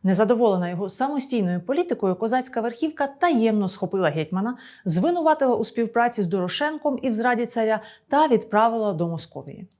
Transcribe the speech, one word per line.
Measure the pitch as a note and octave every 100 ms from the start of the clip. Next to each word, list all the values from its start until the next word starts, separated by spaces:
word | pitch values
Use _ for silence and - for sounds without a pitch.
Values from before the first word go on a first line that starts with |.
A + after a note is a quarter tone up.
| F#3+
Незадоволена | F#3 G#3+ A3+ A#3 F#3 F3
його | F3+ G3
самостійною | - C4 D4 C4 A#3+ F3+ F3+
політикою, | F3 C#4+ F4 A#3 G3 F#3
козацька | A3 B3+ B3+ A#3+
верхівка | A#3 A#3 D#4 D4+ C#4
таємно | C#4 F4 C4+ A3+ G#3+ F#3+
схопила | - F#3 G3 F3
гетьмана, | D3+ D#3 F#3 G#3+ B3+ - - F#3+
звинуватила | D#3+ D4+ F4 D#4+ D#4 C4 A3
у |
співпраці | G#3+ - A3+ A#3 A#3 A#3
з | F#3
Дорошенком | F#3+ F3+ - D4 D4+ D4 C4+
і | C4+
в |
зраді | A3 B3 A#3+ A#3+
царя | A#3 A3 G#3+ - - _
та | C#4 D#4
відправила | A3+ - G#3 A3+ A3+ G#3
до | E3 E3+
Московії. | E3 - C#3 C#3 - F3+